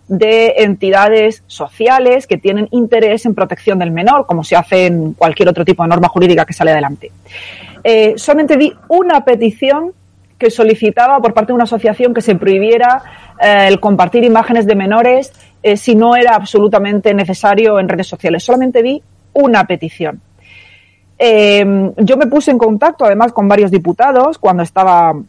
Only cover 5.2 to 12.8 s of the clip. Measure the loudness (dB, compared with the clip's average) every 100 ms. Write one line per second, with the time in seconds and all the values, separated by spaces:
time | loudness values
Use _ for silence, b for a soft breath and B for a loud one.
5.2 | -2 0 0 0 -2 0 0 0 0 2
6.2 | 2 2 -2 -2 0 0 -2 -8 -18 -20
7.2 | -20 B B B B B 0 2 2 -2
8.2 | -2 0 2 2 0 -2 -2 -2 2 0
9.2 | 0 0 -2 -2 -2 -2 -4 -14 _ _
10.2 | _ -4 -4 0 0 0 -2 0 2 2
11.2 | 0 -2 -2 -2 -2 -2 -2 0 -2 -2
12.2 | -2 -2 0 0 2 2